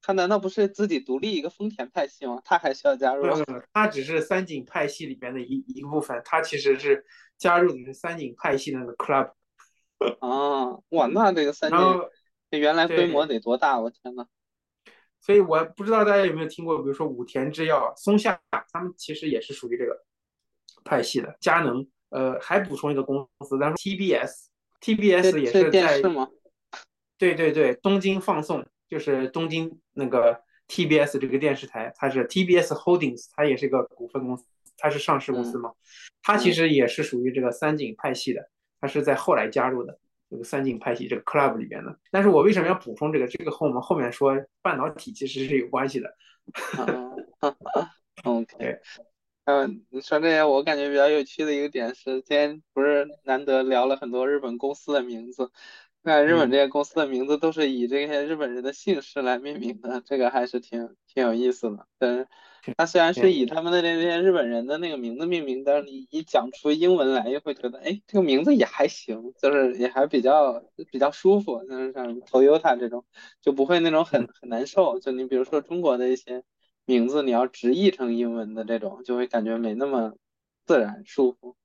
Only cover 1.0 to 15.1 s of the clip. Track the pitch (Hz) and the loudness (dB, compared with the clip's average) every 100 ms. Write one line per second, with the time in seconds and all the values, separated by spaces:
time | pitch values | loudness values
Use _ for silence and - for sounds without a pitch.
1 | 135 127 208 185 151 _ 208 214 143 - | -2 -4 -2 -4 -6 _ -8 -8 -8 -4
2 | 139 _ 135 120 - 170 147 135 143 131 | -6 _ -10 -10 0 0 2 0 0 2
3 | 131 135 139 151 147 127 - 214 214 214 | 2 2 0 0 -2 -8 -6 0 0 0
4 | 135 160 151 185 185 156 - 175 147 - | -4 -4 -2 -4 -4 -10 -8 -4 -4 -6
5 | 151 131 123 127 123 135 135 131 143 151 | -12 -12 -10 -10 -6 -8 -8 -14 -6 -4
6 | 143 120 - 160 160 147 135 131 143 139 | -4 -8 -2 -2 -2 -2 0 0 2 0
7 | - - _ _ 180 175 180 131 127 135 | 0 -20 _ _ 2 4 4 0 -10 -12
8 | 170 170 139 120 165 139 143 135 120 117 | -10 -8 -10 -6 -2 -2 -2 -8 -8 -8
9 | - 139 131 _ _ _ _ _ _ _ | 0 0 0 _ _ _ _ _ _ _
10 | - - 123 131 143 139 127 123 _ 165 | -4 -4 -4 -2 0 0 -4 -8 _ 0
11 | 127 175 214 175 147 147 151 165 185 180 | 2 4 2 2 -2 -2 0 4 4 2
12 | 170 _ _ _ _ 151 147 160 165 165 | -4 _ _ _ _ 0 2 4 2 2
13 | 175 147 156 117 113 123 156 131 113 - | 2 2 0 -2 -2 0 2 0 -2 -8
14 | 127 123 - _ _ _ _ _ _ _ | -18 -16 -18 _ _ _ _ _ _ _
15 | _ | _